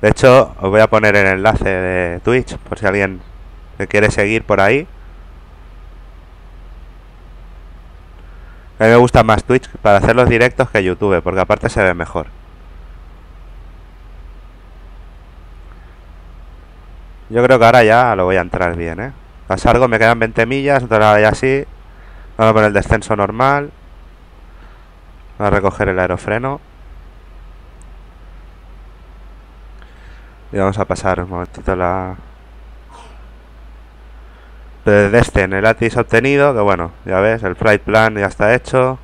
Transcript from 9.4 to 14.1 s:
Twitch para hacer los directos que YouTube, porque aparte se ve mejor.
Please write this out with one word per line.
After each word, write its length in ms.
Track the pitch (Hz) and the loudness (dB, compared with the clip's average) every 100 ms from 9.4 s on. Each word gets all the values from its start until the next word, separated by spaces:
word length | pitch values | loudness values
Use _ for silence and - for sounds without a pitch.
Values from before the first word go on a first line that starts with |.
Twitch 260 | - 127 - - | 0 -2 -2 -4
para 140 | 110 101 | 2 2
hacer 180 | 98 | 2
los 140 | 117 123 | 2 2
directos 420 | 117 123 - 127 | 2 0 0 -2
que 140 | 110 | 0
YouTube, 360 | 92 90 104 90 | -2 -2 -2 -2
porque 200 | 85 92 | -2 -4
aparte 280 | 90 107 120 | -2 -2 -2
se 140 | 113 | -2
ve 100 | 95 | -2
mejor. 360 | 87 82 87 78 - - - - - - - - - - - - - - - - - - | -2 -6 -8 -10 -16 -20 -20 -20 -20 -20 -20 -20 -20 -20 -20 -20 -20 -20 -20 -20 -20 -20